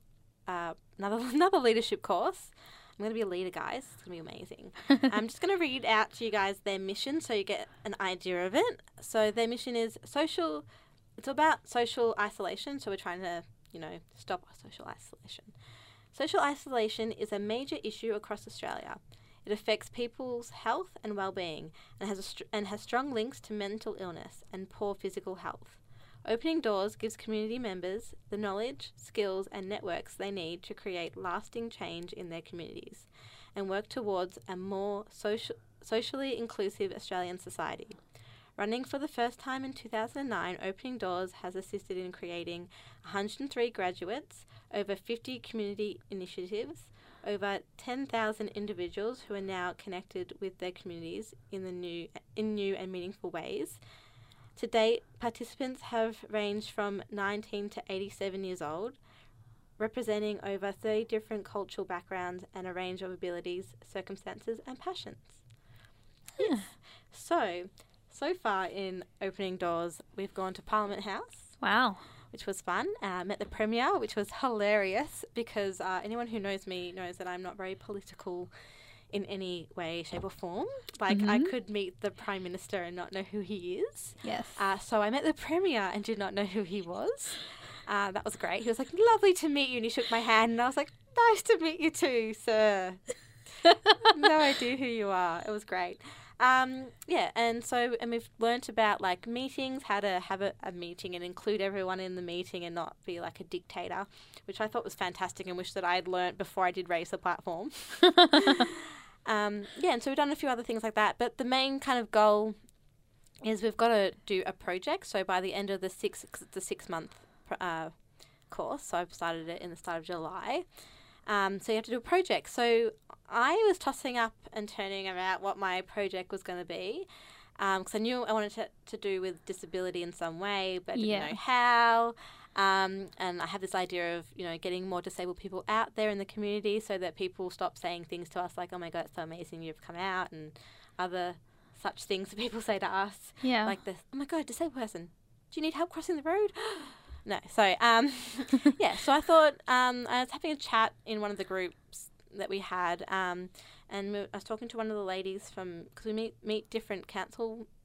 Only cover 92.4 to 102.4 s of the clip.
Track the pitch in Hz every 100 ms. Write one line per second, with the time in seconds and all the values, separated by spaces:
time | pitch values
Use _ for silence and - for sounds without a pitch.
92.4 | - 220 214 196 185 185 - - - -
93.4 | - - 330 - 403 - 440 311 294 311
94.4 | 294 277 240 254 262 233 202 185 175 170
95.4 | - 214 - 185 175 196 - - - -
96.4 | 254 262 262 262 262 - - 320 185 -
97.4 | 233 233 - 247 240 240 233 233 233 -
98.4 | 226 240 247 226 214 208 190 180 233 240
99.4 | 262 - 262 262 - 202 202 180 180 190
100.4 | 196 - 196 175 175 175 190 180 175 180
101.4 | - 208 196 196 185 185 185 185 180 175